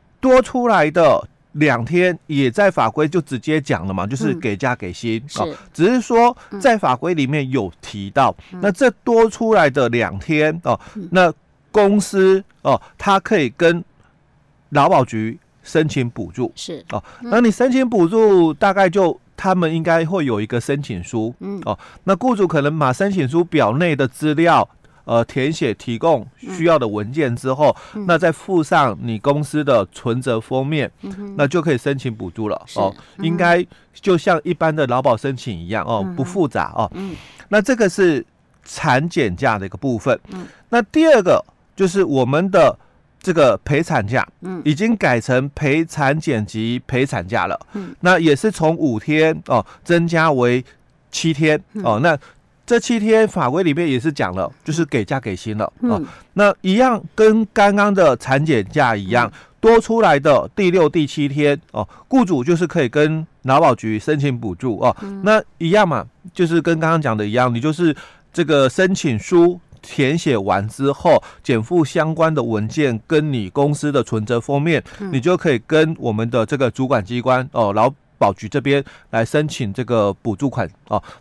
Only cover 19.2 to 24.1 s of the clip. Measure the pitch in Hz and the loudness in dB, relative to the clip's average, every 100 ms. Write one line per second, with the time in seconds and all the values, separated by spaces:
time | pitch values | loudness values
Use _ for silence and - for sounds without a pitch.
19.2 | _ - 190 180 165 165 165 165 160 190 | _ -6 -2 0 0 -2 0 0 0 -2
20.2 | 143 104 107 120 - 147 139 95 - 117 | -2 -2 -2 -4 -4 -4 -6 -10 -8 -6
21.2 | 110 - 190 202 127 98 - - - 190 | -6 -8 -12 -10 -8 -8 -12 -8 -4 -2
22.2 | 254 214 180 151 143 156 135 123 196 190 | 0 0 0 0 0 0 -2 0 -2 -2
23.2 | 127 165 175 156 107 131 175 139 135 | -2 0 0 2 2 2 0 0 -4